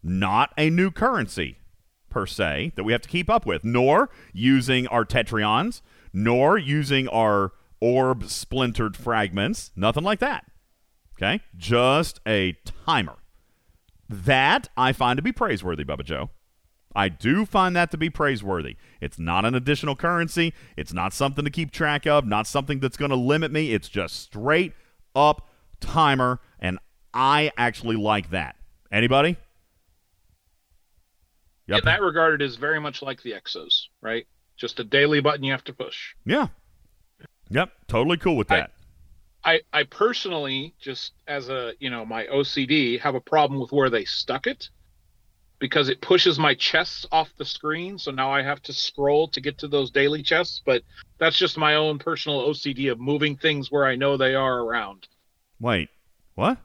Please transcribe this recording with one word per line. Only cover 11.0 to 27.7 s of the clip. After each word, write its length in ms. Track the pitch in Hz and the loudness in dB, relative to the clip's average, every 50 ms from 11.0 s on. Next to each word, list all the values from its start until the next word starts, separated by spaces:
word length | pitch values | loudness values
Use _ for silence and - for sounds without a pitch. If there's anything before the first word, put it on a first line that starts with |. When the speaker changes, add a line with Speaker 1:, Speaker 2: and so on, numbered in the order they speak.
| _ _ - | _ _ -8
Speaker 1:
Okay? 260 | - 92 101 - 220 - - - | -4 -2 -2 -2 -2 -6 -10 -20
Just 640 | 87 82 92 117 120 123 127 135 156 165 - - - - | -12 -2 2 4 4 6 6 4 2 0 -2 -6 -8 -4
a 300 | 110 110 101 95 92 82 - _ - - - - | 0 0 2 2 0 -2 -6 _ -14 -14 -8 -2
timer. 320 | - 165 131 98 73 - - - _ _ _ _ _ _ _ _ _ _ _ _ _ _ _ _ - | 0 0 0 0 -2 -8 -16 -20 _ _ _ _ _ _ _ _ _ _ _ _ _ _ _ _ -14
That 600 | 104 98 87 117 135 131 135 143 190 277 240 - - | -12 -6 0 2 4 4 4 4 2 0 -2 -4 -2
I 160 | - 127 127 | 0 2 2
find 260 | 131 - 135 123 123 135 | 2 2 0 0 0 0
to 40 | |
be 80 | 156 247 | -2 -4
praiseworthy, 540 | - - 247 208 127 92 - 90 85 76 73 | -2 -2 -2 -2 -2 -4 -2 -6 -6 -4 -4
Bubba 180 | 67 71 69 71 | -6 -6 -8 -6
Joe. 260 | - 80 65 76 - - - _ _ _ _ _ _ _ _ _ _ - | -8 -6 -6 -6 -10 -12 -18 _ _ _ _ _ _ _ _ _ _ -2
I 140 | 104 98 98 | -2 -2 -2
do 340 | 82 - - 113 147 196 220 | -2 -2 0 0 2 2 0
find 320 | - - 202 185 185 180 | 0 2 2 2 2 2
that 140 | 175 175 165 | 2 0 0
to 60 | - 165 | 0 -4
be 100 | 160 165 | -4 -4
praiseworthy. 680 | 143 - 156 143 139 107 101 98 95 85 76 64 53 - - - _ _ | -2 0 0 0 0 -2 -2 -4 -4 -4 -4 -8 -12 -16 -20 -20 _ _
It's 180 | - 71 - - | -10 -10 -8 -6
not 260 | 80 82 87 92 101 | -4 0 0 2 2
an 100 | 113 127 | 2 0
additional 400 | 127 123 139 147 139 - 151 139 | 0 0 0 -2 -2 -2 -6 -6
currency. 600 | - - 170 175 170 170 160 - 170 165 165 - - - - _ | -2 -2 -2 0 0 -2 -2 0 0 0 -2 -2 -8 -20 -18 _
It's 160 | - 76 - - | -12 -10 -8 -6
not 180 | 87 87 98 | -4 -4 -4
something 320 | - - 139 139 139 143 147 | -2 -2 -2 -2 -2 -2 -4
to 60 | 147 | -4
keep 180 | 143 - 165 135 | -4 -4 -6 -6
track 360 | - - 165 147 147 143 - | -4 -2 -2 0 0 0 0
of, 200 | 160 147 147 139 | 4 4 4 4
not 200 | 110 107 107 110 - | 2 0 0 -2 0
something 320 | - 143 135 139 151 135 | -2 -2 -2 -2 -4 -2
that's 160 | 135 131 - | -2 -4 -2
gonna 180 | - 147 143 135 | -2 -2 0 0
limit 380 | 127 123 127 143 156 160 151 | 0 2 2 2 2 2 0
me. 200 | 143 156 160 147 113 | 0 -2 0 0 0
It's 140 | 101 - - | -2 -2 -4
just 280 | - 101 90 82 - - | -6 -6 -6 -6 -8 -14
straight 540 | - _ - 104 110 135 156 165 190 160 - - - _ _ _ - _ _ | -16 _ -12 -6 0 2 2 2 2 -2 -6 -16 -20 _ _ _ -20 _ _
up 320 | 135 143 151 147 - - - _ _ _ _ - - | 4 4 4 4 2 -6 -20 _ _ _ _ -18 -10
timer, 640 | - - - 160 160 147 139 131 127 123 127 120 - _ _ - | -10 -4 2 2 4 4 4 4 2 0 0 -2 -8 _ _ -6
and 200 | - 90 92 - - _ _ _ _ _ | -6 -6 -6 -6 -10 _ _ _ _ _
I 400 | - 120 131 135 143 147 151 151 - - | -2 2 4 4 4 4 2 0 0 0
actually 380 | 120 120 | 0 0